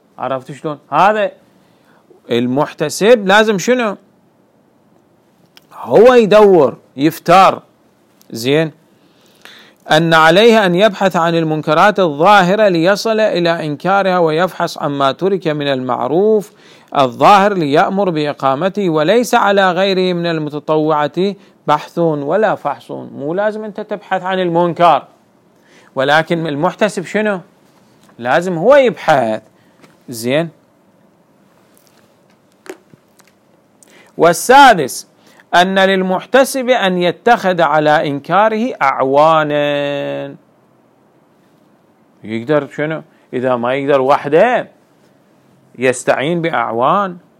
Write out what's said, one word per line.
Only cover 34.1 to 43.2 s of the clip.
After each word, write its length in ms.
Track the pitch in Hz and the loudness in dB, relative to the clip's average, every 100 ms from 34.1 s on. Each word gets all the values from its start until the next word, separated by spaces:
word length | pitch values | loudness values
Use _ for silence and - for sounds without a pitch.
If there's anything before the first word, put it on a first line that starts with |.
| - | 0
والسادس 920 | 160 170 - 269 269 190 127 - - _ _ _ _ 175 | 2 2 4 6 6 4 -2 -10 -18 _ _ _ _ 0
أن 240 | 185 190 | 2 2
للمحتسب 880 | 190 190 185 185 - 254 262 269 240 | 0 0 -2 -4 0 0 0 -2 -2
أن 280 | 240 190 180 | 0 0 -2
يتخذ 640 | 175 - 233 220 180 170 | -2 -2 0 0 0 0
على 460 | 156 156 151 151 165 | 0 2 2 2 0
إنكاره 640 | 139 139 180 220 220 226 - | -6 -2 0 0 0 -6 -2
أعوانا. 1500 | 139 135 135 139 156 160 151 147 147 143 143 143 143 139 139 143 _ _ _ _ _ _ _ _ _ _ _ _ _ _ _ _ _ _ | -2 0 0 4 4 4 0 -2 -2 -2 -4 -6 -8 -10 -12 -16 _ _ _ _ _ _ _ _ _ _ _ _ _ _ _ _ _ _
يقدر 440 | 104 113 120 151 135 | -10 -8 -2 -2 -4
شنو؟ 340 | - 151 156 - _ | -6 -8 -8 -12 _